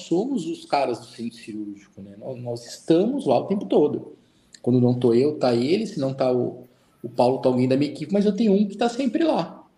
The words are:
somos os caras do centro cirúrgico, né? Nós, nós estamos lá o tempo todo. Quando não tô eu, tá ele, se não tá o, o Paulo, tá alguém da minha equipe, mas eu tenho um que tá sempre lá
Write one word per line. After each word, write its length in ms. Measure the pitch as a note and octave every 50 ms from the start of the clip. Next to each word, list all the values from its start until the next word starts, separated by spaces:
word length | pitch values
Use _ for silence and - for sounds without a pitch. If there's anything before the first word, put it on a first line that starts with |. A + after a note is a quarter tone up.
| - -
somos 380 | E3 F3+ A3+ C#4 C#4 G#3+ D#3+ E3
os 180 | E3 D#3+ -
caras 340 | - - C#3 C3+ B2+ A#2 -
do 60 | -
centro 320 | - - - A#2 A#2 - -
cirúrgico, 640 | - A#2 G#2 G#2+ G#2+ G2+ G2+ G2 - _ _ -
né? 140 | G2 G2+ G2+ G#2
Nós, 200 | A#2+ C#3 C3 A#2+
nós 240 | A#2+ A#2+ A#2+ A#2+ -
estamos 600 | - - - - - D#3+ E3+ G3+ A#3 C#4+ C#4 -
lá 140 | C#3+ A#2+ B2+
o 60 | -
tempo 200 | - G3 G#3 -
todo. 480 | - - G3+ D3 C#3 A#2+ - - - - - _ _ _ _ _ _ - -
Quando 200 | - A#2+ B2 B2+
não 160 | B2 B2 B2 B2
tô 160 | B2+ A#2+ A2+
eu, 240 | A#2+ C3+ D3+ D3+ -
tá 160 | D3 B2+ A#2+
ele, 320 | A#2+ B2 C#3+ F3+ A3 A3+
se 140 | - - D#3
não 140 | C3+ C3 C3+
tá 180 | - C3+ B2+
o, 320 | B2+ B2 A#2+ - - - - - _ _ _ _ _ _ -
o 60 | A#2+
Paulo, 300 | - - A#2+ B2+ C3+ C3
tá 100 | C3+ C3
alguém 180 | B2+ B2 B2+ B2+
da 100 | C3 C#3
minha 140 | D3 D3
equipe, 200 | - - D#3+ -
mas 140 | G3 G#3 F#3+
eu 100 | G#3 G3
tenho 180 | G#3+ A#3 G#3+ F#3+
um 140 | G#3 G#3+ G3
que 80 | -
tá 140 | - B3 A#3
sempre 340 | - B3 C#4 A#3+ - D#4+ E4+
lá 400 | D#4 C#4 - E3+ - - - - _ _